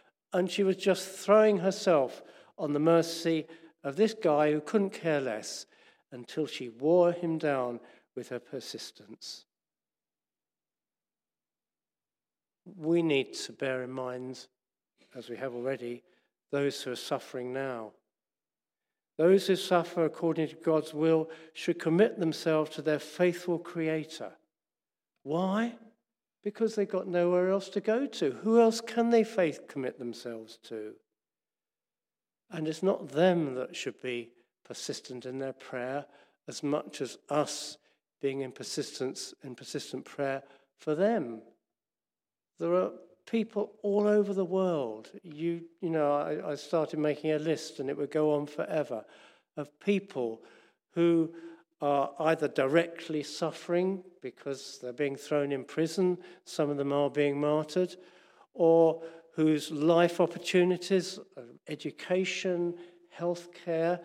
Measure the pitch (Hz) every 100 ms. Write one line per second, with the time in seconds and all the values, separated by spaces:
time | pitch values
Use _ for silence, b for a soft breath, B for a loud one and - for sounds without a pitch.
0 | B _ _ 180 185 - 196 190 196 185
1 | - - - 208 214 202 185 185 - 156
2 | 127 - B B B - 156 147 156 170
3 | 165 - 165 160 151 B B _ 143 139
4 | 214 220 165 147 151 151 147 220 196 -
5 | 165 147 131 107 - - - b b b
6 | _ 123 117 - 147 - 123 113 143 180
7 | 175 175 170 160 156 139 123 120 B B
8 | B - 120 123 - 139 - - - -
9 | 107 - - - - _ _ _ _ _
10 | _ _ _ _ _ _ _ _ _ _
11 | _ _ _ _ _ _ _ _ _ _
12 | _ _ _ _ _ _ - 190 156 170
13 | 165 139 127 - - 113 135 131 127 131
14 | 127 127 127 127 - _ _ _ _ _
15 | _ 127 113 110 131 120 127 131 120 120
16 | _ _ _ _ _ 143 143 135 131 120
17 | - 135 - 127 123 131 135 120 110 -
18 | _ _ _ _ _ _ _ _ _ _
19 | _ - 165 196 190 185 - 180 165 175
20 | 160 156 165 160 151 - - 156 151 151
21 | 160 160 156 B B - - 170 165 165
22 | 220 - 165 151 165 156 151 - 147 151
23 | - - 180 175 - 165 170 170 160 160
24 | 139 - 104 - _ _ _ _ _ _
25 | _ _ 135 156 185 202 240 - - _
26 | _ _ _ _ 208 - 220 220 196 185
27 | 190 175 175 180 185 196 190 208 214 226
28 | 277 - 147 123 208 226 226 226 - 240
29 | 233 233 220 - 170 131 - 143 127 -
30 | 120 113 - 113 110 - - 113 107 -
31 | _ _ _ _ _ _ _ _ _ _
32 | _ _ _ _ _ 175 156 160 185 -
33 | 143 139 185 175 147 127 - - 135 -
34 | 127 120 117 b b _ - 131 - 135
35 | - 127 127 131 135 131 - 127 123 139
36 | 143 b b b - 131 147 151 - -
37 | 127 - - 143 147 - - - _ _
38 | _ _ 139 135 131 - 123 - 139 -
39 | 131 - - - 139 123 135 143 - -
40 | - - 139 135 b b b _ - 151
41 | 202 233 120 113 - _ _ _ _ _
42 | _ _ _ _ _ - 170 180 190 -
43 | - _ - 233 220 208 202 - 208 202
44 | 208 208 196 196 175 190 185 160 120 110
45 | 110 208 175 147 170 170 165 _ 170 160
46 | 147 147 151 151 - 143 - 165 151 156
47 | 151 147 156 151 156 151 - - 135 147
48 | 143 156 151 147 147 - 180 165 147 113
49 | - B B B _ - 143 _ - 202
50 | 196 135 117 113 B B B B _ -
51 | 170 165 160 B B B _ _ 147 143
52 | 139 - 160 160 147 - 135 160 170 -
53 | - 156 143 - 165 - - 175 185 196
54 | 185 - 127 - 143 135 - - 123 120
55 | 147 139 - 147 143 139 131 - 160 165
56 | 180 180 B B - - 147 143 143 143
57 | 143 127 143 139 147 151 151 180 180 -
58 | B B B B B - 165 165 165 165
59 | B B - - 156 151 - 151 156 170
60 | 170 170 175 - - 185 180 175 - 196
61 | 170 - - - 120 127 - 147 147 139
62 | - 185 185 - 190 175 175 175 B B
63 | _ - 170 175 - - - 165 165 180